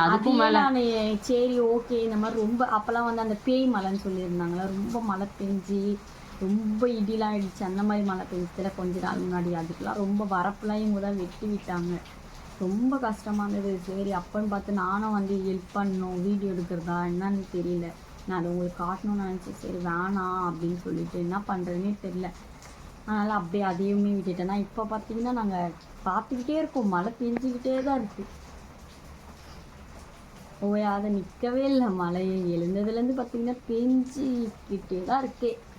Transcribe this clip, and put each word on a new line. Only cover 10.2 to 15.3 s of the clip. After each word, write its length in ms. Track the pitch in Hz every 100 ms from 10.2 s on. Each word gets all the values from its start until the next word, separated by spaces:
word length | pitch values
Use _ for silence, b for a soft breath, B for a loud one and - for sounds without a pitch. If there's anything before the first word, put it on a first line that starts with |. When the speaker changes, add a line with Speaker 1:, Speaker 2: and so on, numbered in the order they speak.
| 202 190
Speaker 2:
வரப்புலாம் 460 | 185 202 214 214
இவங்க 160 | 214 202
தான் 200 | 202 202
வெட்டி 240 | 180 - 208
விட்டாங்க. 480 | 202 - 175 175 170 - - - - - -
ரொம்ப 300 | 185 202 254 269
கஷ்டமா 440 | 233 208 214 208
இருந்தது. 340 | 202 202 196 185 180
சரி 220 | 190 196 180
அப்பன்னு 320 | 175 214 214
பார்த்து 280 | 202 202 202
நானும் 320 | 180 202 220 202
வந்து 160 | 196